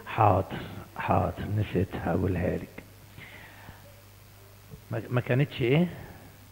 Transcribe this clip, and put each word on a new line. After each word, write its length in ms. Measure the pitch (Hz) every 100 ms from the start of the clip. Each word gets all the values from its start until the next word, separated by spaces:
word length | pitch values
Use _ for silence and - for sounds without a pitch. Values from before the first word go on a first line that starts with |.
| -
حاضر، 500 | - 107 95 - - - - - -
حاضر، 460 | - 95 87 - - 107
نسيتها، 540 | 101 - 98 - 95
اقولها 420 | 92 95 90 87 87
لك. 260 | - - - - - - - - - - - - - - - - - - - - - - -
ما، 120 | 113 -
ما 100 | 123
كانتش 420 | - 127 143 -
ايه؟ 240 | 120 143 175 - - - - - -